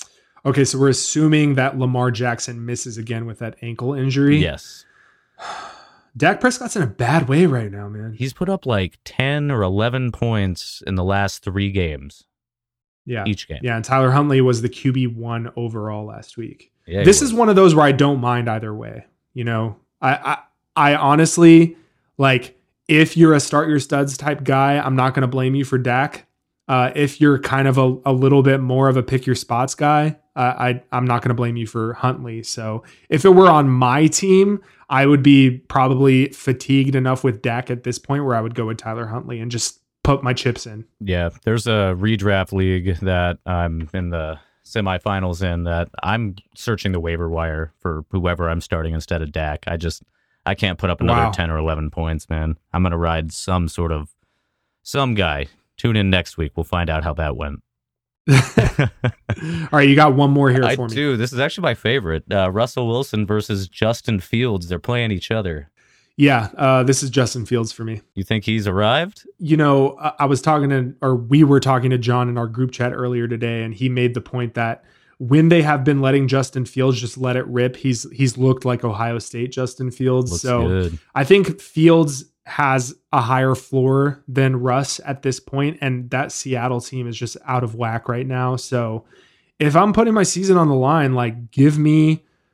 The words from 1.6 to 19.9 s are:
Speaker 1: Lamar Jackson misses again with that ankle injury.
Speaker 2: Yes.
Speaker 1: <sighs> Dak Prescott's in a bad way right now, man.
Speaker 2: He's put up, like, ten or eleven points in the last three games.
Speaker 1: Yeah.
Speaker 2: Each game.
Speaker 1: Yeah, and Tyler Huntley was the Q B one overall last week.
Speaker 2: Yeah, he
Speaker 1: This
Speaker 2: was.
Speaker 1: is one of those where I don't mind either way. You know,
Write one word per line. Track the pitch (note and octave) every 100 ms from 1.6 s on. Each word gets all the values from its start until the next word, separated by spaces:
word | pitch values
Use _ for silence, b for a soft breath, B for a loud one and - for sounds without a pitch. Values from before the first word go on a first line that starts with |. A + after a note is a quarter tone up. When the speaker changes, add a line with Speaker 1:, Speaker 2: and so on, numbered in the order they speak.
| C3 C#3
Speaker 1:
Lamar | B2+ B2+ B2+
Jackson | A2 B2 A#2 - A#2
misses | A#2 A#2+ C3 A2
again | A2+ A2+ A#2
with | G#2+
that | A2+ -
ankle | A#2 A#2 B2
injury. | C#3+ C3+ C3+ C#3+ D3
Speaker 2:
Yes. | E2 C#2 - - - B B B B B
Speaker 1:
<sighs> | B B B B B B B A#2
Dak | D#3 G3+
Prescott's | B3 A#3+ B3 A3
in |
a | C3+
bad | - A#2+ D#3+ A#2+
way | C#3 F3
right | B2+ G#2+
now, | G2+ G2+
man. | G#2+ A2
Speaker 2:
He's | A2 C3
put | - F3+
up, | F#3+ C3
like, | G#2+ F#2 -
ten | - - C3 D3 D3
or | B2+
eleven | F#2+ F#2+ A2+ B2+ B2+
points | G#2+ A#2+ A2 G2 F2 - - -
in | F#2+
the |
last | F2+ G2 G2 -
three | - F#2+ G2
games. | G2 F2 C#2+ C#2+ - _ _ _ _ _ _ _ _ -
Speaker 1:
Yeah. | A#2+ G#2
Speaker 2:
Each | G2+ -
game. | D2
Speaker 1:
Yeah, | A#2+ A#2
and |
Tyler | A2 C3+ C3
Huntley | C#3 D3 C3+
was | B2+ A#2
the | A#2
Q | - C3+
B | C3 B2+
one | A2+ A#2 A#2 A#2 -
overall | A#2 A2 G#2+ G#2+ G#2+
last | G#2+ - -
week. | A2+ - _ _ -
Speaker 2:
Yeah, | F2+
he |
Speaker 1:
This | D3 G3+
Speaker 2:
was. | C#4
Speaker 1:
is | A3+
one | A3+
of | F#3+
those | F#3+
where | D#3
I | D3
don't | C#3 C#3+ C#3+
mind | B2 A#2+ A#2+
either | A2 A2
way. | G#2+ A2 A2+ - _ _
You | C3
know, | A#2 A2+ A2 G2+ _